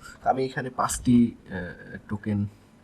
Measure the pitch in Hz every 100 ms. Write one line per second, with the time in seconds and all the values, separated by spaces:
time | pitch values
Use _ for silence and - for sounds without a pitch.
0 | - - - 131 131 147 127 - 117 -
1 | - 120 117 - - 95 87 - - -
2 | - 104 107 104 104 - _ _